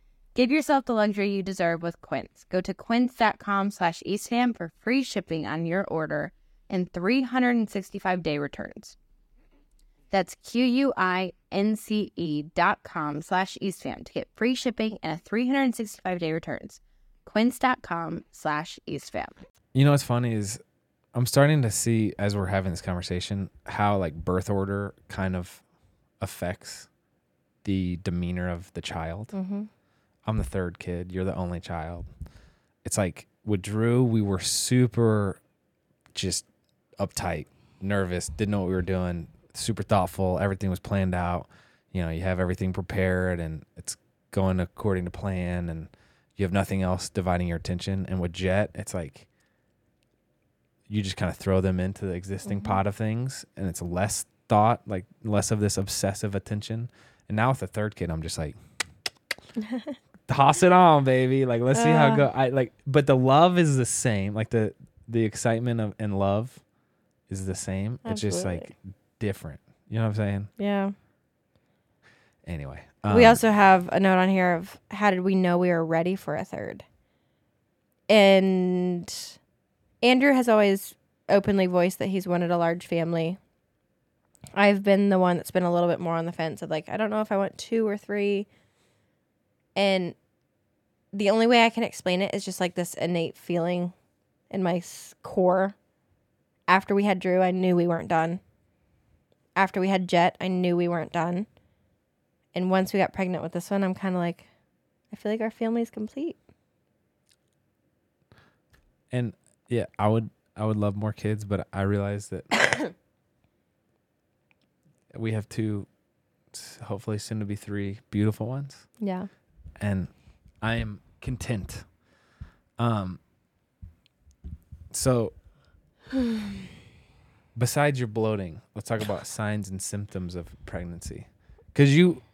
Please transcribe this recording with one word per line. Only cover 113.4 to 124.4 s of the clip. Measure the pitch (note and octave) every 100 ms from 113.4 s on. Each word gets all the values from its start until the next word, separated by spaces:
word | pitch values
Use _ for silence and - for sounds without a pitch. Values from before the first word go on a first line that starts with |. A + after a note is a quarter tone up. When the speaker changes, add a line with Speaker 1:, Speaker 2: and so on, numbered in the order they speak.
| _ _ _ _ _ _ _ _ _ _ _ _ _ _ _ _ _ -
Speaker 2:
we | A2+
have | A2 G2+
two, | - A2 G#2 - _ _ _ _ _ _
s-, | - - -
hopefully | - G#2+ - G#2
soon | - A2
to | G#2
be | G#2
three | - G2+ G2+ G2+ -
beautiful | G2+ G#2+ - A2+
ones. | C3 C#3 - _ -
Speaker 3:
Yeah. | G3+ F#3 G3 _ _ _ - -
Speaker 2:
And | G#2 F#2+ F2 _ - _ _ -
I | A2 A#2
am | A2 G2+ _ -
content. | - B2+ - A2 F2 - - _ _ _ _ - - _ _ -
Um, | A#2 A2 F#2 F2+ _ _ _ _ _ _ - _ _ _ _ _